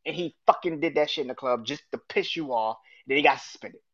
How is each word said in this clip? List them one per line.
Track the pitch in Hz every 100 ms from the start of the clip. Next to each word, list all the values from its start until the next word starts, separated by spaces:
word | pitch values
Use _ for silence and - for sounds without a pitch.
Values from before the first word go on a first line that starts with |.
| 165
and | 156
he | 165 _ -
fucking | - 175 156
did | 160
that | 147 147
shit | -
in | 127
the |
club | 123 131 120 113
just | 143 -
to | 131
piss | _ - 170
you | 170 143
off. | 117 110 110 _ - -
Then | 139
he |
got | 143 127
suspended. | - - 98 - _